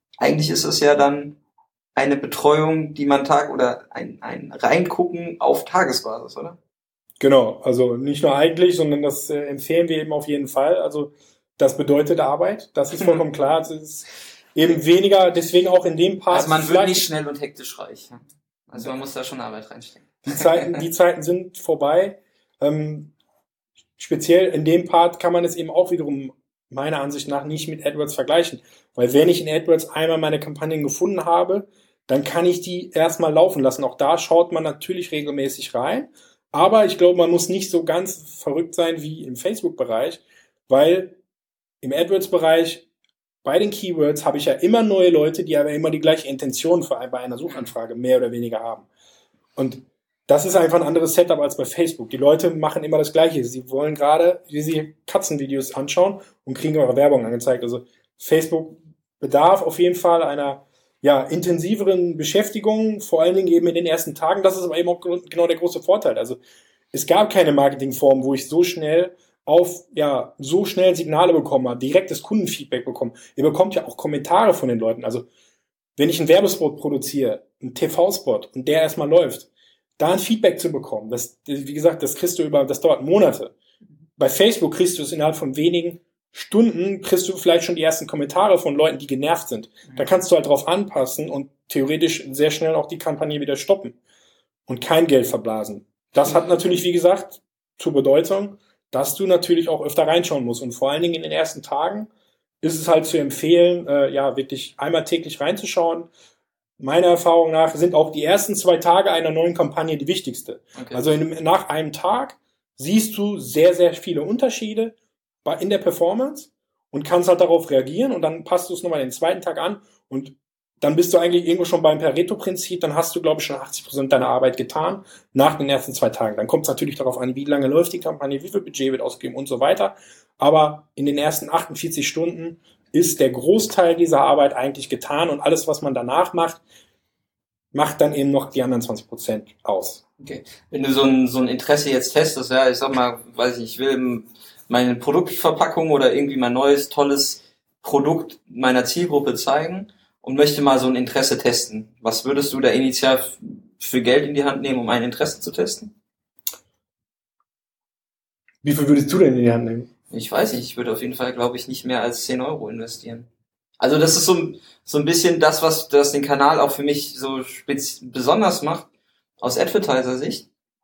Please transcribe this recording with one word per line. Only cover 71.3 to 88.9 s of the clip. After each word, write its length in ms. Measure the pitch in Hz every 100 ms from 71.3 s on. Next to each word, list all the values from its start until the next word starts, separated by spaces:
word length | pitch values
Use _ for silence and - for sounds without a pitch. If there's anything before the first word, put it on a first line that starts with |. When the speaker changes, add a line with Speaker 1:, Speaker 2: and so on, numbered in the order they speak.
Speaker 2:
bekommen 360 | 165 135 139 127
habe, 120 | 123
direktes 420 | 131 165 190 160
Kundenfeedback 640 | - 214 180 - 135 123
bekommen. 300 | 120 113 120 - -
Ihr 80 | -
bekommt 320 | 151 147 190
ja 100 | 170
auch 120 | - -
Kommentare 580 | 151 147 - 185 220
von 140 | 156 127
den 100 | 117
Leuten. 260 | 113 110
Also 200 | 110 120 - _ _ _ _ _ _ -
wenn 120 | 151
ich 120 | 160
einen 80 | 151
Werbespot 480 | 180 202 - 151 -
produziere, 640 | 151 139 135 143 120 107 _ _
einen 140 | 127
T-V-Spot, 680 | - 160 - 185 190 - 127 -
und 140 | 131 131
der 140 | 156
erstmal 260 | 160 160 147
läuft, 420 | 165 143 - - _ _ _ _ -
da 140 | 151
ein 80 | 190
Feedback 400 | - 220 196 165
zu 100 | 170
bekommen, 400 | 139 - 110 110
das, 300 | 120 - _ -
wie 280 | 139 135
gesagt, 300 | 147 165 -
das 100 | 139
kriegst 240 | - 175 175
du 60 |
über, 200 | 156 147
das 160 | 135 143
dauert 220 | 165 139
Monate. 540 | 139 196 170 - - _ _ _ _ _ _ -
Bei 120 | 135
Facebook 460 | - 208 220 165
kriegst 240 | - 180 -
du 20 |
es 80 | 139
innerhalb 240 | 156 151
von 220 | 151 143 135
wenigen 440 | 165 175 170 170 _ _ _
Stunden, 720 | - - 208 233 170 190 190
kriegst 260 | - 180 185
du 80 | 185
vielleicht 280 | 175 170
schon 120 | 170 165
die 60 |
ersten 240 | 160 156 -
Kommentare 520 | 151 143 180 208 185
von 160 | 151
Leuten, 240 | 143 156